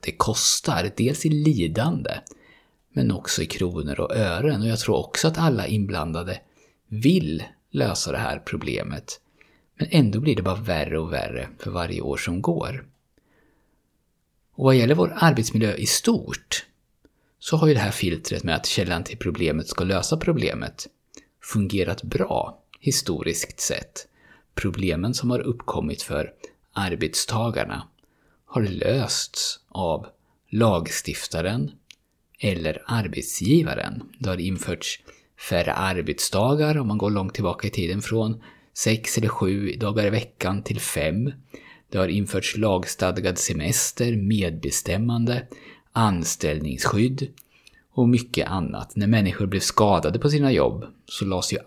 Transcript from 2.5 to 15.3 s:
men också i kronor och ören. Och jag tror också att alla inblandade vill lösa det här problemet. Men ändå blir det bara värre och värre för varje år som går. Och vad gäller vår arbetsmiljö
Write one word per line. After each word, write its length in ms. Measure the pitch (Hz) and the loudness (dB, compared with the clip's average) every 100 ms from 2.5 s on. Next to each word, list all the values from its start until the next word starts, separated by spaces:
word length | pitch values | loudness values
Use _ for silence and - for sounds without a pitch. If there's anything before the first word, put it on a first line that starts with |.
| - _ _ _ | -20 _ _ _
men 180 | 139 120 | 0 0
också 300 | 98 - - | 0 -2 -2
i 40 | 82 | -2
kronor 540 | - 92 85 73 69 | 0 -2 0 -4 -2
och 160 | - 113 | 0 2
ören. 460 | 98 85 147 113 | 0 2 0 2
Och 60 | 113 | 0
jag 120 | 113 | 0
tror 160 | - 80 | 2 0
också 320 | - - 160 | 0 0 2
att 100 | 156 | 4
alla 300 | 165 113 - | 2 2 0
inblandade 720 | 107 98 92 80 82 90 - _ _ _ _ - | 0 0 -2 -4 -4 -6 -8 _ _ _ _ -10
vill 560 | 107 131 185 76 80 - - _ | 0 4 4 2 -4 -8 -16 _
lösa 400 | 139 117 95 85 | -2 0 0 -4
det 60 | 67 | -4
här 220 | 123 - | -4 -6
problemet. 840 | - 76 69 53 50 69 - - _ _ _ _ _ - | -6 -6 -4 -6 -6 -10 -12 -16 _ _ _ _ _ -6
Men 120 | 160 | 2
ändå 280 | 170 113 104 | 4 4 2
blir 160 | 151 101 | 0 0
det 60 | |
bara 140 | 95 92 | 0 -2
värre 440 | 107 82 71 78 | -2 -2 0 -2
och 140 | 80 | -2
värre 360 | 69 - 62 64 - | -4 -4 -6 -10 -10
för 140 | 101 | -6
varje 300 | 90 85 85 | -4 -4 -4
år 160 | 69 71 | -4 -4
som 240 | - 87 | -4 -2
går. 440 | 147 170 - 131 - _ _ _ _ _ _ _ _ _ _ _ _ _ _ _ _ | 0 0 -2 -6 -12 _ _ _ _ _ _ _ _ _ _ _ _ _ _ _ _
Och 120 | - 131 | 2 6
vad 100 | 131 | 6
gäller 200 | 117 156 | 6 4
vår 180 | 170 - | 2 4
arbetsmiljö 600 | 170 | 4